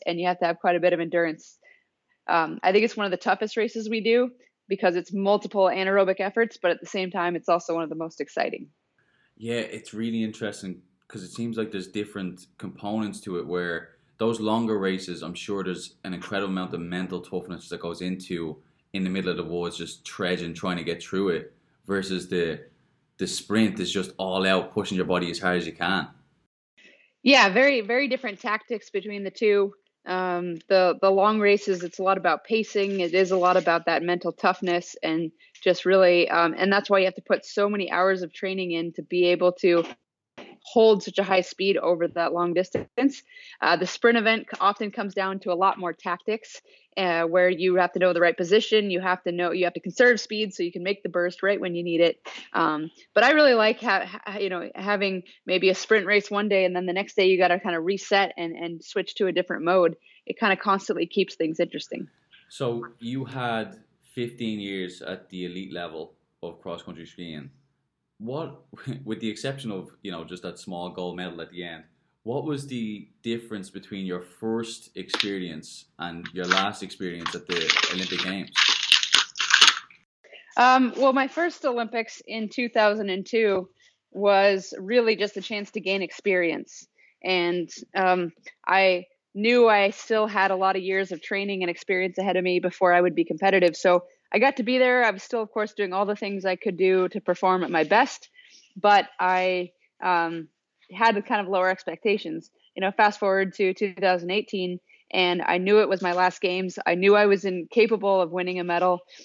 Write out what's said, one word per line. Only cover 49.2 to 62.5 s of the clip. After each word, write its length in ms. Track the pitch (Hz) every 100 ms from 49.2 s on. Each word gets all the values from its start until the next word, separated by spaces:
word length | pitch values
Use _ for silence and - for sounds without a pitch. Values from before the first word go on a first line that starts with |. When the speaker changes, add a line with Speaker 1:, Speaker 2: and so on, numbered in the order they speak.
Speaker 1:
to 100 | 180
know, 200 | 175 175
you 120 | 175
have 80 | 175
to 60 | 170
conserve 400 | 185 175 247 220
speed 320 | - 214 214
so 100 | 196
you 100 | 175
can 100 | 180
make 200 | 185 202
the 60 | 180
burst 340 | 175 175 -
right 160 | 190 202
when 160 | 185
you 80 | 170
need 180 | 175 170
it. 180 | 170 - - - -
Um, 380 | 170 160 151 160 _ _
but 100 | 214
I 60 | 247
really 240 | 302 285
like 260 | 233 214 214
ha-, 240 | 226 190
ha-, 340 | 185 202 - 202
you 120 | 196
know, 180 | 180 -
having 480 | - 196 202 196 185 - - -
maybe 240 | 180 185
a 40 |
sprint 320 | 185 - 220 185
race 240 | 208 202
one 180 | 202 208
day 160 | 196 185
and 100 | 180
then 80 |
the 80 | 185
next 220 | 185 196
day 140 | - 190
you 100 | 185
gotta 220 | 180 180
kinda 200 | 196 170
reset 540 | 170 196 - 196 185 -
and, 180 | 170
and 300 | - 170 165
switch 300 | - 202 202
to 120 | - 190
a 60 |
different 320 | 175 180 175
mode. 320 | 165 185 165 160 _ _ -
It 120 | -
kinda 180 | 214 190
constantly 500 | 208 196 - 175 170
keeps 300 | 202 185 -
things 240 | 165 160
interesting. 480 | 170 151 - - 160 _ _ _ _